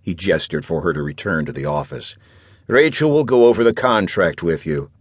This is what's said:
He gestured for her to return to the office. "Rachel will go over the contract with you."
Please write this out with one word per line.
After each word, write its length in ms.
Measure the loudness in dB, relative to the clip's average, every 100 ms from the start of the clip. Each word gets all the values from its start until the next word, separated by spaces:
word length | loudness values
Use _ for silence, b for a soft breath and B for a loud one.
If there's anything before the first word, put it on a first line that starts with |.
He 140 | -6
gestured 500 | -6 -2 -2 -2 -6
for 180 | -4 -4
her 100 | -2
to 100 | -4
return 420 | -6 -8 -4 -4 -4
to 60 |
the 140 | -6 -6
office. 500 | -6 -6 -12 -14 -16 b b b b b
"Rachel 420 | 2 2 2 0
will 140 | 2
go 220 | 2 6 6
over 180 | 6
the 80 | 2
contract 680 | 2 2 2 0 0 0 0
with 220 | -4 -2 -2
you." 240 | -6 -6 _